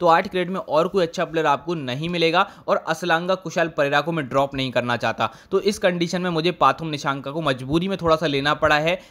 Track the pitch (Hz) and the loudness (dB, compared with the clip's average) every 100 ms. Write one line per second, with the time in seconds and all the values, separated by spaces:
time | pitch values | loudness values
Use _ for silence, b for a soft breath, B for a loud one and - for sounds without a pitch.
0 | 175 165 196 185 180 190 - 147 180 196 | 4 4 2 -2 -4 -4 -2 0 2 2
1 | 165 - 160 160 156 143 151 170 131 123 | 0 -2 -2 0 2 0 -2 -6 -4 -4
2 | 165 175 165 170 202 B - 190 - 160 | -4 0 2 2 0 B -2 -2 -2 -4
3 | 175 165 180 185 170 180 165 160 143 147 | 0 0 0 -2 -2 -2 -2 0 2 2
4 | 151 165 131 135 139 139 131 123 120 117 | 0 -4 -2 0 0 -2 -2 -2 0 -2
5 | 117 110 113 B B 190 196 214 190 175 | -2 -2 -4 B B 0 0 0 0 0
6 | 175 185 180 165 165 170 151 - 165 147 | -2 -2 -2 0 -2 2 4 2 -2 -4
7 | 147 139 131 151 156 127 131 160 190 190 | -4 -4 -6 -4 -2 -2 -2 -2 -2 -2
8 | 165 160 160 143 143 151 156 151 156 185 | 2 2 2 0 0 2 4 4 2 -2
9 | B | B